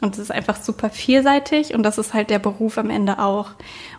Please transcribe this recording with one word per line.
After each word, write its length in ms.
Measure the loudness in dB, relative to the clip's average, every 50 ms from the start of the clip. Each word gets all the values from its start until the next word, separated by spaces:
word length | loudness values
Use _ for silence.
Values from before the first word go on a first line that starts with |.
Und 120 | -2 -2 -2
es 60 | -4
ist 120 | -6 -6
einfach 260 | -6 -4 -2 -2 -4 -4
super 320 | -4 -6 -4 -2 -4 -4
vielseitig 840 | -4 -4 2 4 4 6 6 6 4 4 2 2 2 0 2 2 0
und 100 | 2 2
das 140 | 2 0 0
ist 160 | -4 -2 0
halt 160 | -2 0 2
der 100 | 0 0
Beruf 380 | 0 -2 -2 0 -2 -2 0 -2
am 120 | -2 -2
Ende 300 | 0 0 0 0 0 2
auch. 320 | 0 0 0 -2 -4 -6 -12 -18 -18 -18 -18 -16 -16 -18 -12